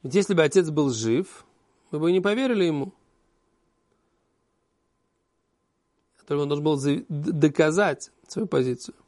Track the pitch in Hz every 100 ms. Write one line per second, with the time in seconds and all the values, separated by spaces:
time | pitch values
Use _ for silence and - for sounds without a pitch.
0 | 135 165 196 180 156 190 165 151 143 117
1 | 113 120 190 - - _ _ _ _ 151
2 | 165 185 190 220 269 226 175 147 165 -
3 | _ _ _ _ _ _ _ _ _ _
4 | _ _ _ _ _ _ _ _ _ _
5 | _ _ _ _ _ _ _ _ _ _
6 | _ _ _ 147 143 147 151 147 139 143
7 | - 147 156 156 151 - 156 165 196 139
8 | - _ _ - 220 139 127 123 - -